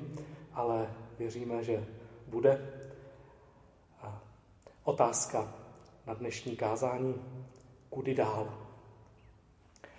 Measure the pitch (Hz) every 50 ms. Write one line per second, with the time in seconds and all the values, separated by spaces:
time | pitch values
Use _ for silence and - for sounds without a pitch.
0 | - - - - - - - - - - - 123 117 117 113 113 110 110 - -
1 | - - - - 117 113 107 120 120 120 120 117 113 120 113 101 - - - -
2 | - - - - - - - - 143 135 135 - - - - - - - - -
3 | - - - - - - - - - - - - - - - - - - - -
4 | - 104 104 104 - - - - - - - - - - - - - 151 143 -
5 | 123 117 117 - - - - 110 104 - - - - - - - - - - -
6 | - 120 110 113 123 113 - - - 123 113 - 120 107 110 113 131 123 123 123
7 | 131 131 127 - - - - - - - - - - - - - - - - 135
8 | 123 135 131 135 107 107 107 110 107 - - - - - - - - - - -
9 | - - - - - - - - - - - - - - - - - - -